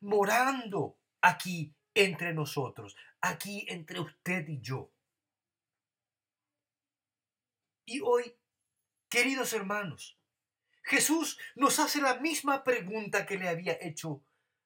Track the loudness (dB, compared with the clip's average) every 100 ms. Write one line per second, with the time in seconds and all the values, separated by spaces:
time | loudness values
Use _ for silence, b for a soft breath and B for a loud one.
0 | 0 4 4 4 4 0 -4 -4 -4 -8
1 | _ _ 4 4 -2 -6 -6 -10 _ 2
2 | 4 2 -4 -2 -2 -4 -4 -8 -16 B
3 | B B -2 -2 -8 -10 -8 -10 -8 -8
4 | -8 -8 -4 -4 -4 -8 -6 -8 -8 _
5 | _ _ _ _ _ _ _ _ _ _
6 | _ _ _ _ _ _ _ _ _ _
7 | _ _ _ _ _ _ _ _ -10 -2
8 | 4 4 2 -8 _ _ _ _ _ _
9 | _ 2 2 2 0 -2 -2 -4 -4 -8
10 | -14 -20 _ _ _ _ _ _ 0 2
11 | 4 2 0 -6 B 2 4 4 2 2
12 | 2 2 -2 -2 0 2 2 0 -2 -6
13 | -2 -2 -2 -4 -2 -2 -2 -4 -6 -8
14 | -8 -8 -12 _ _ _